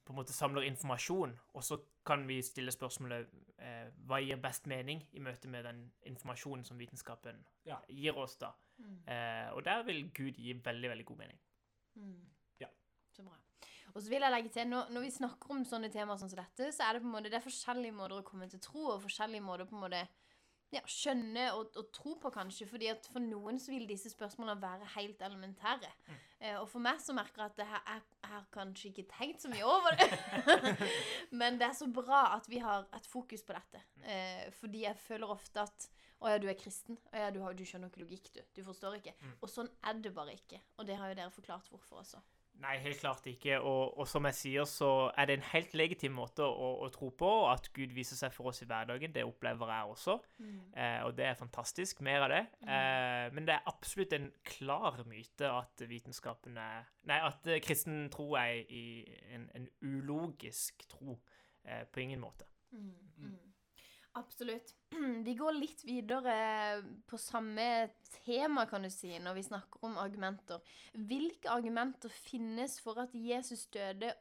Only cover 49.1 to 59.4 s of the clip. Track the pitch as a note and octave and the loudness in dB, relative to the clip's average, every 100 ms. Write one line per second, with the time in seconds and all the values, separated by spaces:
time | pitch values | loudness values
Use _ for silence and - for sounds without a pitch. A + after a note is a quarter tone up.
49.1 | C3+ A#2 - A#2+ A#2 A2+ A2 G#2 A2 F3 | -2 -2 -2 -2 0 0 -2 -2 -2 2
50.1 | A3+ - - G#3+ G3 F#3 G3+ A#2+ A#2 A#2+ | 2 0 -14 -12 -12 -8 0 2 2 0
51.1 | A#2+ C3 B2 B2 - A#2 - F#3 - C#3 | 2 2 2 -4 -6 -4 -2 -4 -2 4
52.1 | C#3+ C3+ D#3 A3+ - G#3+ C3+ C3 C3 B2+ | 6 6 4 2 -4 0 4 6 6 4
53.1 | B2 A#2+ C#3 D#3+ D3+ F3+ - - G3 F#3 | 2 0 0 4 4 2 -4 -4 0 2
54.1 | D3 C#3 - - - C3+ D3+ G3 B2 A2+ | 2 0 -10 -12 -4 0 2 2 0 -8
55.1 | A2 A#2 - C#3+ B2 B2 - A#2 A#2+ C3 | -12 -10 0 2 2 -2 -8 -8 -8 -8
56.1 | - A#2+ A2+ B2+ A#2 A2 A2 A#2 _ - | -8 -6 -8 -8 -8 -6 -8 -10 _ 2
57.1 | D3+ D#3+ - E3 D#3+ - D3+ E3 D3+ D3 | 4 2 0 2 2 2 0 0 -2 -4
58.1 | - D3 C#3 A#2+ A#2 A2 A#2+ A#2 A#2 - | -6 0 2 2 0 -6 -10 -10 -12 -14
59.1 | - - A#2+ | -18 -16 -14